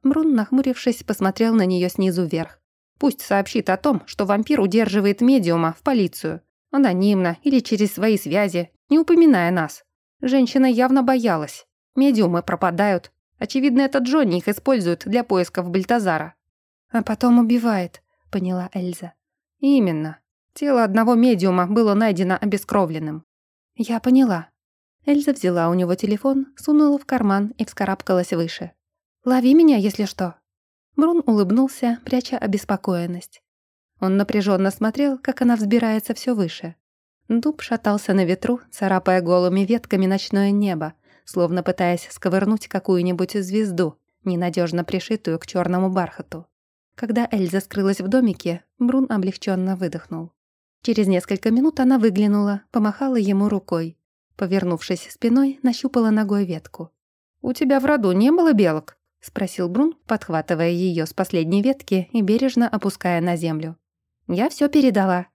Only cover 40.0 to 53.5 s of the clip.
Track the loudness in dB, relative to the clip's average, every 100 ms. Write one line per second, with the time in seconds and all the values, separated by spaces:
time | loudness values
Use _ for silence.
40 | 0 -2 -2 -2 0 0 0 -4 -8 -12
41 | _ _ -8 -2 0 0 -2 -2 0 -2
42 | -6 -8 -2 0 0 -2 -4 -6 -2 0
43 | 0 -2 -4 -4 -4 -2 -2 -2 -4 -4
44 | _ _ -6 -4 -4 -2 -2 -4 -4 -6
45 | -4 -6 -4 -6 -6 -4 -2 0 0 -2
46 | -6 -10 -16 -16 -18 _ _ _ _ -12
47 | -4 -2 -2 -2 -2 -2 -4 -4 -2 -2
48 | 0 0 0 -2 -6 -8 _ _ 0 0
49 | 0 -2 -2 -4 -4 -2 -2 -2 -4 -6
50 | -10 -12 -12 _ _ _ _ _ -2 0
51 | 2 0 0 -4 0 2 2 2 2 4
52 | 2 2 2 2 0 -4 _ -2 -2 -2
53 | -2 0 0 0 0